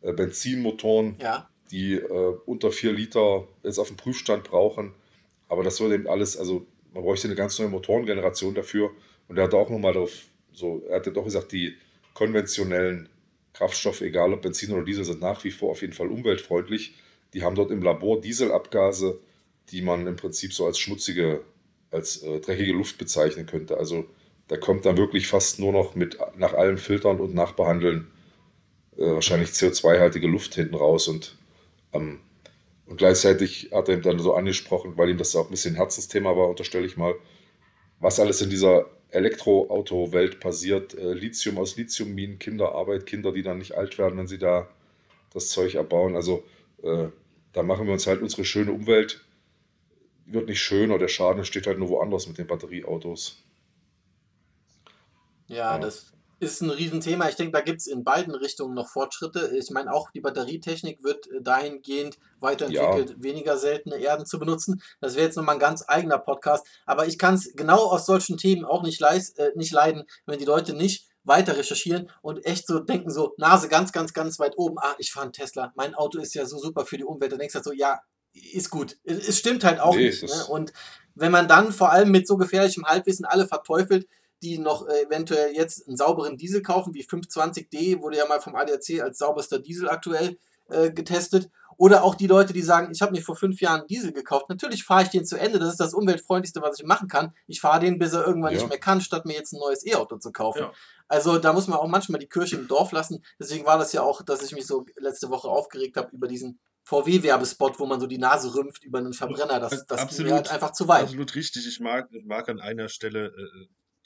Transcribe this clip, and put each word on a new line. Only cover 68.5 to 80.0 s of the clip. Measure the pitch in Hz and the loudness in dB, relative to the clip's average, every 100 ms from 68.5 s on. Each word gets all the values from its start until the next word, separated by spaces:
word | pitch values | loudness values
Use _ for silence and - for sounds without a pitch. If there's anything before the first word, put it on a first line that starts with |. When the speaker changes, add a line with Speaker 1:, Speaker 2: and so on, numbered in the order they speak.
| 185 160 | 2 2
Speaker 2:
auch | 170 | -2
nicht | 170 160 | -2 2
leis-, | 147 180 185 - | 4 4 0 -2
äh, | 147 156 | -2 -2
nicht | 160 | 0
leiden, | 156 156 151 - - - | 4 4 4 -6 -16 -10
wenn | 147 | -4
die | 143 | 2
Leute | 156 160 | 2 2
nicht | 147 190 190 - _ | 0 0 -2 -8 _
weiter | - 151 185 143 | 4 6 6 0
recherchieren | 139 147 175 175 175 _ | -2 -4 -2 -4 -4 _
und | 151 156 160 | -12 -8 -4
echt | 180 - | -4 -2
so | 160 | -2
denken, | 156 254 165 | 0 -2 -2
so | 156 147 - | -2 -2 2
Nase | 156 185 156 | 6 6 6
ganz, | 156 190 | 2 2
ganz, | 170 160 | -2 -4
ganz | - 160 160 | -4 -6 -2
weit | 143 - | -2 0
oben, | 170 160 | -4 -2
"Ah, | 139 147 | -4 -4
ich | - | -8
fahr | 139 | -8
einen | 135 | -10
Tesla, | - 135 135 123 - | -10 -10 -8 -8 -6
mein | 143 151 | -6 -2
Auto | 147 160 | -4 -4
ist | 151 151 | -8 -6
ja | 127 | -8
so | 135 | -8
super | 156 151 135 | -8 -6 -6
für | 135 | -6
die | |
Umwelt." | 131 151 135 | -8 -4 -4
Dann | 131 | -4
denkst | 143 | -8
du | - | -8
halt | 147 | -8
so, | |
"Ja, | 139 139 135 - _ _ | -2 0 0 -6 _ _
ist | _ - 180 - | _ -12 -8 -6
gut." | 160 131 - | -6 -8 -10
Es, | - 170 202 | -8 -6 0
es | 196 | 0
stimmt | 233 247 | 2 2
halt | 185 - | 2 4
auch | 160 | 4
Speaker 1:
Nee, | 180 | 4